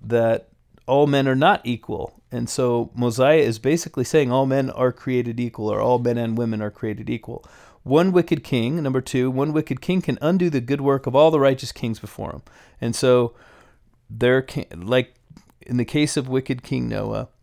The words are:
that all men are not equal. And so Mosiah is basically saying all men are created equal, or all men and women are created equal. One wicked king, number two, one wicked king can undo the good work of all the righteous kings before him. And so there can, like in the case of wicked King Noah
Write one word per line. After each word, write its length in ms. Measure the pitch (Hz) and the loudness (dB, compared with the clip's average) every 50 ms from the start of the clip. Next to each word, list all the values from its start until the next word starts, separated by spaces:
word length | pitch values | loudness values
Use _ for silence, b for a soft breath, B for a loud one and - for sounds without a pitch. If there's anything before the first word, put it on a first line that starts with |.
that 480 | - 107 117 117 113 113 113 - - _ _ _ _ _ _ _ _ - | -8 -2 0 2 2 2 2 0 -2 _ _ _ _ _ _ _ _ 0
all 180 | 131 139 147 | 2 4 4
men 220 | 151 139 139 139 135 | 4 4 2 2 2
are 80 | 131 | 2
not 260 | 131 147 180 202 - - | 4 4 4 2 2 0
equal. 560 | 120 120 110 - - 107 82 - - - - _ _ | -4 -6 -6 -6 -8 -8 -8 -8 -10 -12 -18 _ _
And 180 | - 120 120 113 | -8 -8 -6 -6
so 400 | - - 131 123 120 120 117 - - | -2 -2 0 0 0 0 -2 -4 -4
Mosiah 420 | 120 120 123 110 123 127 139 156 160 | -2 -2 -2 2 2 4 6 6 6
is 220 | 139 117 113 107 | 4 2 0 -2
basically 440 | - 131 156 165 - - - - 127 | 0 0 0 0 -2 -6 -6 -6 -4
saying 280 | - - 156 147 123 | 2 2 2 2 4
all 160 | 123 131 135 135 | 2 2 2 2
men 240 | 131 139 135 131 | 0 0 0 -2
are 200 | - - 127 127 | -2 0 0 0
created 480 | 123 - - 135 127 123 120 117 113 117 | 0 -2 -4 -2 -2 0 0 -2 -4 -4
equal, 320 | 123 117 - - 107 107 | -6 -6 -6 -6 -4 -4
or 80 | 104 104 | -2 0
all 200 | 107 120 123 123 | 2 2 2 2
men 180 | 120 120 120 120 | 2 0 0 0
and 180 | 117 113 113 | -2 -2 -2
women 280 | 117 120 113 110 107 107 | -2 -2 -2 -2 -4 -6
are 80 | 107 | -6
created 400 | 107 - - 113 107 107 110 - | -8 -6 -6 -6 -6 -6 -6 -6
equal. 340 | 120 113 - - 120 - B B B B B B B B B | -8 -8 -8 -12 -14 -16 B B B B B B B B B
One 280 | 131 131 156 180 190 | 2 2 4 4 4
wicked 320 | 180 180 165 - - 139 - | 4 2 2 2 -2 -4 -2
king, 380 | - 147 123 113 120 151 175 | -4 -2 -2 -2 -2 -2 -2
number 200 | 151 135 127 131 | -4 -2 -2 -2
two, 280 | 127 - - 131 123 131 | -4 -2 -2 -2 0 0
one 240 | 127 131 139 156 151 | 0 -2 -2 0 0
wicked 280 | 156 151 - 156 135 | -2 -2 -2 -6 -6
king 200 | - - 180 185 | -4 -2 -2 0
can 160 | - - 127 - | 0 -2 -4 -2
undo 300 | 143 156 180 190 180 175 | 0 0 2 2 2 0
the 100 | 156 131 | 0 -2
good 220 | 117 120 139 143 | -2 -2 -4 0
work 240 | 135 143 139 131 - | 2 0 0 0 0
of 100 | 135 120 | 0 4
all 140 | 139 151 160 | 6 6 6
the 100 | 160 147 | 6 4
righteous 320 | 139 139 135 127 - 113 | 4 2 2 0 -4 -10
kings 280 | - - - 117 110 - | -10 -8 -6 -6 -6 -6
before 320 | - 104 - - 98 - | -10 -16 -12 -10 -10 -10
him. 100 | - - - b b b b b b b | -10 -12 -16 b b b b b b b
And 140 | - 120 117 | -6 -4 -2
so 400 | - - 127 127 123 120 117 b b b b b b b b b b b _ _ _ _ _ | 0 4 4 6 6 4 2 b b b b b b b b b b b _ _ _ _ _
there 320 | 107 113 123 123 127 131 | -6 0 2 2 2 2
can, 240 | 131 - - 147 - - - | 0 -2 -8 -10 -10 -10 -12
like 400 | 85 87 101 123 131 123 - _ _ _ _ - - _ _ _ _ | -14 -6 0 0 0 0 -2 _ _ _ _ -20 -20 _ _ _ _
in 160 | - - 120 123 | -10 -6 -4 -4
the 80 | 120 | -4
case 320 | - - 151 151 147 - 147 | -2 0 0 0 0 0 -4
of 100 | 131 131 | -4 -2
wicked 360 | 127 131 131 - 131 123 - | -2 -2 -2 -2 -6 -6 -6
King 260 | - 139 127 120 113 | -6 -4 -4 -4 -4
Noah 400 | 110 104 104 107 107 107 117 - _ _ | -4 -4 -4 -4 -6 -6 -8 -10 _ _